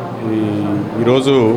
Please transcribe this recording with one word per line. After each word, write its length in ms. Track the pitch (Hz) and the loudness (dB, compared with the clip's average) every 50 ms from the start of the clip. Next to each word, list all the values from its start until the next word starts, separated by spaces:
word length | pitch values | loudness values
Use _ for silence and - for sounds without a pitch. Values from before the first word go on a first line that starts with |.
| - - - 117 113 110 110 | -8 -10 -8 -6 -4 -4 -2
ఈ-, 400 | 110 107 104 104 104 104 104 101 101 - - 107 113 | -2 -2 -2 -2 -2 -2 -2 -2 -4 -4 -4 -4 0
ఈరోజు 300 | 117 120 127 135 131 139 139 131 113 107 117 | 2 2 2 2 2 2 2 4 4 4 2